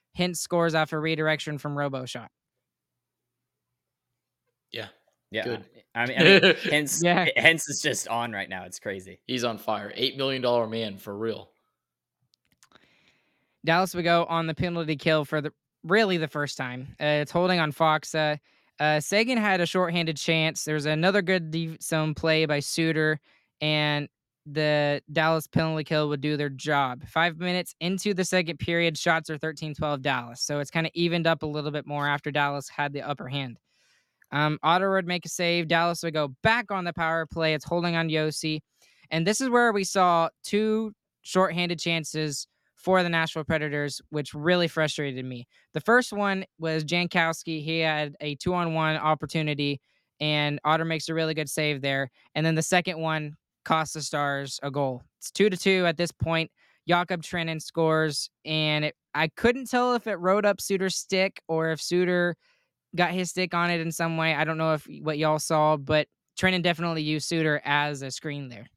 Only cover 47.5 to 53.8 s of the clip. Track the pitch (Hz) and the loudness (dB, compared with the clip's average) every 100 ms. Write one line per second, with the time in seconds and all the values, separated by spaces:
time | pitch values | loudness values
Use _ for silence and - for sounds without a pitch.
47.5 | 160 151 165 160 151 151 143 151 143 - | -6 -4 0 0 0 -4 -6 -8 -6 -2
48.5 | 180 170 160 156 156 156 156 147 165 151 | -2 0 0 2 2 2 0 0 -2 -2
49.5 | 147 143 143 - _ _ _ 151 151 147 | 0 -2 -2 -8 _ _ _ 0 0 0
50.5 | 147 147 160 165 160 156 160 160 156 156 | 0 2 2 2 -2 -2 -2 -2 -2 -4
51.5 | - 151 143 139 135 135 - _ - 160 | -2 -2 0 -2 -2 -4 -10 _ -2 0
52.5 | 160 160 180 175 160 160 156 151 151 _ | 2 2 2 2 -4 -4 -4 -6 -12 _
53.5 | _ - 160 | _ 0 0